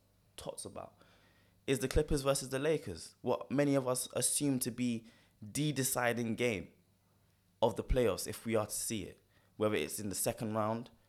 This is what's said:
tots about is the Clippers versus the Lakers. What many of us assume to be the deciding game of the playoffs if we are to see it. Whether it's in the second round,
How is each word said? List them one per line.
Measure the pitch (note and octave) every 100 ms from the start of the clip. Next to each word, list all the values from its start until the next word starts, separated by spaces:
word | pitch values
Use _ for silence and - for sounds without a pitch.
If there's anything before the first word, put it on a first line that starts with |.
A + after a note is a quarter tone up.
| _ _ _ -
tots | - -
about | - - F#2 - - - _ _ _ _ -
is | C3+
the | B2+
Clippers | D#3 D3+ D3+
versus | C3+ C#3 C3
the | C3
Lakers. | D3 D3+ G#2 F2 - -
What | A#2 - -
many | C3+ C#3+ C#3
of | B2
us | B2+ -
assume | - A#2+ - C#3+ C3
to | C3
be | A2 B2 A2+ - - _ _
the | G#2+ C3+ D3+
deciding | C3 B2+ B2+ A#2+ A#2 A#2
game | G#2+ A#2+ G2 - - _ _ _ _ _ _ _ _
of | A#2 G#2
the |
playoffs | - C3 A2+ F2 -
if | -
we | A2+ A2
are | G#2+
to |
see | - - A2
it. | E2+ - _ _ _ -
Whether | D#3+ G3+
it's | D2+ -
in | G2+
the | F2+
second | - - A2
round, | A2 G#2+ A2+ A#2 -